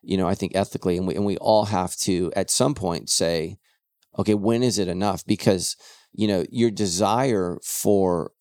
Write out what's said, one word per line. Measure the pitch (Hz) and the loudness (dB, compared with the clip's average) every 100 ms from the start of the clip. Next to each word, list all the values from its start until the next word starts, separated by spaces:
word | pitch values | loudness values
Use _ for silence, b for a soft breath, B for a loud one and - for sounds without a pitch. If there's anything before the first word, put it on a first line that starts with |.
you | - 95 | -4 0
know, | 90 | 0
I | 95 | 0
think | 92 | -2
ethically. | 95 98 - 92 87 | -2 -2 -2 -2 0
And | 92 | 0
we, | 80 | -2
and | 101 | -2
we | 92 | -2
all | - 110 | 2 2
have | 104 101 90 - | 2 0 -2 -4
to, | - 90 90 - | -2 0 0 -2
at | 95 | -2
some | - 131 139 | 0 0 0
point, | 98 82 - | -4 -4 -2
say, | - 85 85 80 101 _ _ _ _ _ - | -2 0 -2 -4 -8 _ _ _ _ _ -4
"Okay, | 104 | 0
when | 104 101 117 | 2 2 2
is | 127 101 | 2 0
it | 90 | -2
enough?" | 90 101 95 - | -2 -2 -2 -2
Because, | 104 - 95 - - B B B | 0 2 2 0 -8 B B B
you | - 107 | -2 0
know, | 95 80 | 0 0
your | - 117 | 0 0
desire | 101 104 87 101 113 135 107 90 87 | 2 -2 0 2 2 2 0 0 -4
for | - - - 101 92 87 - _ | -8 -4 2 2 4 0 -4 _